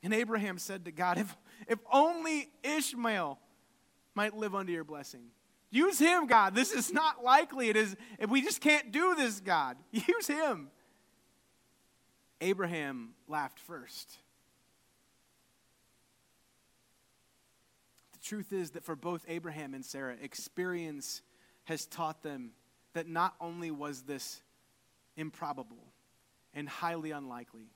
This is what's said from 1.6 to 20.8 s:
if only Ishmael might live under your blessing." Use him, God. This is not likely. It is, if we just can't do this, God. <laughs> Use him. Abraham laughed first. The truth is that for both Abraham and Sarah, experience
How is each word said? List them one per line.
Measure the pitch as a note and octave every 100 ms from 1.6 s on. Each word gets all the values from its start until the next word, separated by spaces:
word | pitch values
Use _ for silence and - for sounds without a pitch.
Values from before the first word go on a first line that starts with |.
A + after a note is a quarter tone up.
| -
if | A3 -
only | C4+ D#4 E4+ E4 D#4 C#4 _
Ishmael | C4 D4+ C#4 A#3+ A#3 G#3 D#3+ C3+ _ _ _ _ _ _ _
might | - G#3 G#3+
live | G#3+
under | G3 F#3+
your | E3+
blessing." | D3+ D3+ C#3+ C3 A#2+ _ _ _ _
Use | A3+ F4 E4+
him, | D#4 F4+ D4
God. | A#3 G3
This | G3 B3+
is | B3 A#3
not | D4 D#4 -
likely. | A#3+ C4+ E4+ C4 A#3
It |
is, | G#3+ G#3+ G3 - G#3
if | A3
we | C4+
just | C#4+ -
can't | D4+ D4+ C#4+
do | A3+ F4+ E4+
this, | B3+ G3+
God. | F#3+ E3+ C3+ B2+
<laughs> | -
Use | - F#3 A#4 -
him. | D4 D#4 G3+ C#3 _ _ _ _ _ _ _ _ _ _ _ _ _ _ _ _ _
Abraham | F3 F#3+ F3+ E3+ D3 C3 A#2 A#2+ _
laughed | D3+ C#3 -
first. | - E3 A#2+ - - - _ _ _ _ _ _ _ _ _ _ _ _ _ _ _ _ _ _ _ _ _ _ _ _ _ _ _ _ _ _ _ _ _ _ _ _ _ _ _
The | -
truth | - G#3+ G3
is | G3 E3+
that | E3
for | -
both | D3+ E3+ F3 -
Abraham | E3+ E3 D3+ C#3+
and | C3+
Sarah, | C3 C#3 C3+ A#2+
experience | C#3 - - - F3+ F3